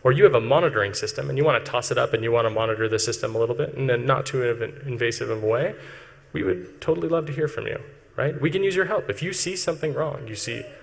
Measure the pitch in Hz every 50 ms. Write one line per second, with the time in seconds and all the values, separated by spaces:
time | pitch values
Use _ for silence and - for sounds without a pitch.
0 | - 127 135 160 208 180 120 117 113 120 135 160 175 156 120 110 101 101 95 -
1 | - - - - 135 143 135 135 147 156 131 113 - - - 123 120 - 131 123
2 | 117 - - 113 110 117 117 117 113 113 107 110 113 113 110 107 113 110 110 110
3 | - 123 120 - - 117 110 113 117 117 120 131 147 - - 127 135 131 120 117
4 | 120 135 135 131 - - - 131 123 120 117 117 113 107 - - 135 139 123 113
5 | 120 117 113 - - 117 113 110 107 107 113 123 151 202 214 - - - - -
6 | - - - - - - - 156 - 185 180 180 - - - - - - 160 170
7 | 170 160 165 165 156 147 143 147 156 143 - - 110 107 - - - - - -
8 | - - - - 127 147 151 139 131 165 151 190 196 196 180 185 185 165 214 196
9 | - - - - 151 185 190 - - 175 190 180 - 170 165 - - 156 135 131
10 | 156 151 - - - 113 107 101 - 120 117 117 - - - -